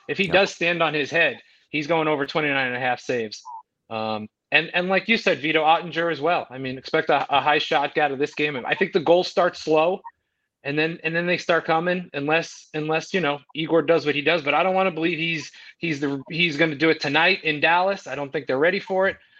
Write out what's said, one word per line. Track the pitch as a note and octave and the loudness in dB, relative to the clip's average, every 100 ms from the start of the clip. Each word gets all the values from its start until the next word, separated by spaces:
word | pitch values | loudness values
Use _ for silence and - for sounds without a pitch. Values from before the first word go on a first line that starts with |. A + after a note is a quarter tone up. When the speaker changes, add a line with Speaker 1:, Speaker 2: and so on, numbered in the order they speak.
| - | -6
Speaker 1:
If | D3 | -4
he | F#3 | 2
Speaker 2:
Yep. | |
Speaker 1:
does | F3+ G3 - | 2 2 0
stand | E3+ E3+ | -2 0
on | D#3+ | 0
his | D3+ C3 | 0 0
head, | E3 D3+ A2+ _ _ _ | 2 0 -2 _ _ _
he's | D3 D3 | -6 0
going | E3 D#3 | 0 2
over | C#3+ C#3 | 0 -2
twenty-nine | E3 D3 C#3 B2+ | -2 0 0 -2
and | B2 | -2
a | |
half | B2+ B2 | -2 -2
saves. | - B2 A2 - - - - _ - | -2 -4 -4 -10 -16 -16 -18 _ -10
Um, | A2 A2 G#2+ G#2+ _ _ | -6 -4 -4 -8 _ _
and, | D3 D#3+ | 0 0
and | F3+ F3+ | -2 0
like | F#3+ G3 | 0 2
you | A3+ | 0
said, | G3 C#3 | 2 0
Vito, | D3+ D#3 | 0 2
Ottinger | D#3 E3 E3+ D#3+ E3+ | 4 2 0 -2 -2
as | C#3+ | 0
well. | D#3 D#3+ - | 0 0 -4
I | B2+ | -8
mean, | C3 C3 | -8 -10
expect | - D#3+ D#3 | -2 0 2
a, | C#3+ - | 2 2
a | C#3 | 0
high | D3 D3+ | 2 0
shot | - D#3 C#3+ D#3+ | 2 0 0 0
out | D3 | 0
of | C3 | 0
this | D3 | -4
game. | - D3+ C3 A2 | -2 -4 -4 -4
I | D3+ | -2
think | G3 | 0
the | F#3 | 2
goals | C#3+ F3+ F3+ | 4 4 2
start | F#3+ F3 - | 0 0 0
slow, | D#3 D#3 E3 F#3+ - - _ _ _ _ | 0 2 2 -2 -8 -20 _ _ _ _
and | C#3 D3+ | -6 -2
then, | D#3+ E3+ D#3+ | -2 -4 -4
and | E3 | -2
then | F3 | -2
they | F3 | -2
start | - E3 | 0 0
coming, | - D#3+ F3 F3+ F3 | 2 0 0 -4 -6
unless, | C#3+ D3 E3 D#3+ - - | -6 -2 -2 -2 -12 -10
unless, | D#3 D#3 D#3+ - | -6 -2 -2 -2
you | F#3+ | -2
know, | D3 C#3+ - D3+ | -2 -2 -8 -8
Igor | D#3+ D#3+ | 0 2
does | C#3+ E3 D3 | 4 2 2
what | C#3+ | 0
he | |
does. | D3 E3+ | 2 0
But | C#3+ | 2
I | D3+ | 2
don't | F#3 F#3+ | 2 2
wanna | F#3+ | 0
believe | D#3 E3 D#3 | 0 -2 -2
he's, | E3 D#3 - - - - | -4 -4 -8 -16 -20 -8
he's | E3+ C#3+ | -4 -2
the, | C#3+ C#3 - | -2 -4 -4
he's | E3 F3 C#3+ | 0 0 2
gonna | D#3+ C#3 | 0 2
do | D#3+ | 2
it | D3+ | 2
tonight | C#3+ D3+ F3+ F#3+ D#3 | 0 2 2 2 -2
in | D3 | 0
Dallas. | D#3+ F3 F#3+ F#3+ C#3 | 2 4 2 -2 -6
I | C#3 | -8
don't | C#3 | -6
think | D3+ C3+ | -6 -2
they're | C3 | 0
ready | E3+ F#3+ | 2 0
for | - F#3+ F#3+ | -2 0 0
it. | - _ | -2 _